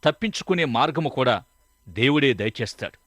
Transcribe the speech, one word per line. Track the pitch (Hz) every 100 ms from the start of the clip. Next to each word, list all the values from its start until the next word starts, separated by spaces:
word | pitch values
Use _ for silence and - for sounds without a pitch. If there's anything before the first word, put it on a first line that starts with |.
తప్పించుకునే | 151 151 226 - - 180
మార్గము | 156 117 151 147 151
కూడా | - 127 104 - _ _ _ -
దేవుడే | 87 127 147 143
దయచేస్తాడు. | 101 107 - 110 - 95 _